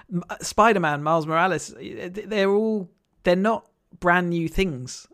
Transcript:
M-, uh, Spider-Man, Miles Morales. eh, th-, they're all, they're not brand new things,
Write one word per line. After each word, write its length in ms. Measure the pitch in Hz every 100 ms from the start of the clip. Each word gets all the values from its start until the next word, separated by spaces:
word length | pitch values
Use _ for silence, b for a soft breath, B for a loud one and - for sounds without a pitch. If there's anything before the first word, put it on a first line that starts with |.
| B
M-, 120 | 175 -
uh, 80 | 202
Spider-Man, 600 | - - 220 208 165 147
Miles 220 | 147 165 156
Morales. 460 | 160 185 156 - -
eh, 300 | - - 180
th-, 180 | 190 208
they're 220 | 208 196
all, 400 | 202 220 214 180 _ _ _
they're 140 | - 180
not 320 | 202 - - _ _ -
brand 300 | 175 180 175
new 180 | 170 160
things, 580 | - 190 131 127 - -